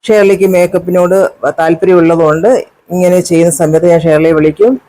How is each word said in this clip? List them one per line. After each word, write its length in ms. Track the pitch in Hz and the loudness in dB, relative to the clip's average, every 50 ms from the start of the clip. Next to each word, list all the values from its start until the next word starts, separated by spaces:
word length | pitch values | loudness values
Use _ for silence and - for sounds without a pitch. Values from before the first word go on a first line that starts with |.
| _ | _
ഷേർലിക്ക് 400 | - 214 214 202 196 196 175 196 | 0 0 2 2 2 2 0 0
മേക്കപ്പിനോട് 680 | 190 185 175 180 170 185 180 175 180 175 180 180 175 180 196 190 - - _ - 139 151 - | 0 0 0 0 0 -2 -4 -4 -2 -2 -2 0 0 0 0 -2 -2 -4 _ -6 -6 -4 -2
താല്പര്യമുള്ളതുകൊണ്ട് 1080 | 160 160 165 160 - 185 185 175 165 165 170 170 165 151 151 160 180 226 254 220 - _ _ _ _ _ | -4 -4 -2 -2 0 0 2 2 2 2 0 0 0 0 0 0 0 0 0 0 -4 _ _ _ _ _
ഇങ്ങനെ 300 | 170 180 180 180 180 180 | -4 -2 0 0 0 0
ചെയ്യുന്ന 320 | 175 - 175 165 170 170 | 0 0 0 0 0 0
സമയത്ത് 380 | 165 - 170 156 156 160 170 175 | 0 -2 -2 0 0 0 2 2
ഞാൻ 100 | 170 165 | 0 2
ഷേർലിയെ 340 | 151 165 156 151 160 165 160 | 2 0 0 2 2 2 0
വിളിക്കും. 480 | 156 151 156 151 - 202 240 262 254 _ | 2 0 0 0 0 0 0 0 -2 _